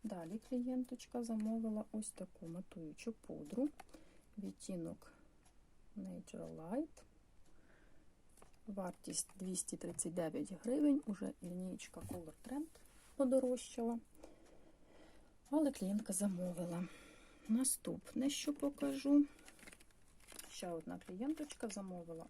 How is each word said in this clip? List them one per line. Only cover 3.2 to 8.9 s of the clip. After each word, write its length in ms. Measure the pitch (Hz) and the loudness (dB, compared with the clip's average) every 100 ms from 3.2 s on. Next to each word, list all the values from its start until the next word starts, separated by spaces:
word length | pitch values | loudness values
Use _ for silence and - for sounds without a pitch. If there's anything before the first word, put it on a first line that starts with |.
| - - 147 208 294 - - - - - - - | -8 -8 -4 2 0 0 -18 -18 -20 -20 -14 -8
Відтінок 760 | 196 - - 180 165 - - - - - - - - - - 208 | -8 -8 -6 -4 -4 -6 -14 -20 -20 -20 -20 -20 -20 -20 -12 -8
Natural 580 | 190 175 - - 165 | -6 -8 -8 -8 -8
Light. 320 | 160 160 247 320 - - - - - - - - - - - - - - - - - - | -8 -2 -2 -2 -10 -20 -20 -20 -20 -20 -20 -20 -20 -20 -20 -20 -20 -20 -20 -20 -14 -8
Вартість 600 | 196 180 | -4 -4